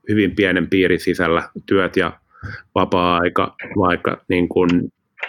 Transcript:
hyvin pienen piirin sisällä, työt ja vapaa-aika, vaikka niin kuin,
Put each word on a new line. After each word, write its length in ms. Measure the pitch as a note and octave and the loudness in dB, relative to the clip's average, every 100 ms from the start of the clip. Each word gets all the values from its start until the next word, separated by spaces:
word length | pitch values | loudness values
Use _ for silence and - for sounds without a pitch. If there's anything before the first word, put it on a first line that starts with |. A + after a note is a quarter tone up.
| - | -4
hyvin 260 | G#2+ G2 | 0 0
pienen 340 | F2 G2 F2+ E2+ | 0 0 0 0
piirin 320 | G2 F2+ E2+ | 2 2 0
sisällä, 420 | - F2 E2+ E2 - - - | -2 0 2 0 -2 -8 -2
työt 300 | G2 F2+ F#2 | 0 0 -2
ja 160 | E2 - _ - - - - | -2 -6 _ -20 -16 -16 -6
vapaa-aika, 800 | - F#2 F#2 F2 F2 F2 E2 - - - G2+ | -2 0 2 2 2 2 -2 -4 -6 -8 -2
vaikka 460 | F2+ F2 - - - | 0 0 -2 -4 -2
niin 200 | F2+ E2+ | -2 0
kuin, 440 | F#2 F2+ F2 - - _ - | 2 2 2 -2 -10 _ -16